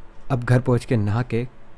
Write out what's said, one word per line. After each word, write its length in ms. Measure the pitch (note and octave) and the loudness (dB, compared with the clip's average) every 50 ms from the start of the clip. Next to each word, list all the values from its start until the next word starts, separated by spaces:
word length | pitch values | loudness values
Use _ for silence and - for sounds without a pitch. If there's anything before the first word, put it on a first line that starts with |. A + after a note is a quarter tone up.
| - - - - - - | -6 -8 -12 -8 -4 -2
अब 120 | C#3 A#2+ A#2+ | -2 0 2
घर 180 | A#2+ B2 B2+ | 4 4 4
पहुँच 240 | B2 - B2 A#2 - | 4 4 2 2 2
के 120 | - C3 | 0 0
नहा 260 | A2+ G2+ G#2 G#2 A#2 B2+ | 2 2 2 0 0 0
के, 240 | - A#2 A2+ B2 B2+ - - - - - | 0 -2 -4 -4 -4 -10 -14 -16 -16 -10